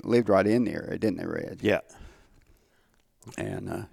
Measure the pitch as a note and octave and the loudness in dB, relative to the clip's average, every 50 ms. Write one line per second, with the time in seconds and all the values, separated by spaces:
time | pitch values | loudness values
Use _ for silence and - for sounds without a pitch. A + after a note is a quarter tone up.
0 | - - A#2 A#2+ A2+ G2 G2 F#2+ F#2+ G#2 A2+ B2 A#2+ G2 - D#2+ - - - - | -2 2 4 4 4 6 6 6 6 6 4 2 2 0 -2 -6 -6 -6 -6 -2
1 | - A2 F2 D#2+ E2+ E2 D#2+ D#2+ E2 - - - - G#2+ F#2+ - - - - - | 0 -2 -2 -2 -4 -6 -6 -6 -6 -8 -8 -2 0 2 2 2 0 -6 -20 -20
2 | - - - _ _ _ _ _ _ _ _ _ _ _ _ _ _ _ _ _ | -20 -20 -20 _ _ _ _ _ _ _ _ _ _ _ _ _ _ _ _ _
3 | _ _ _ _ - - - - G2+ G2+ F#2+ G2 G2 G2 E2+ G2 G2+ - | _ _ _ _ -20 -16 -12 -10 -8 -8 -8 -8 -8 -8 -10 -10 -10 -12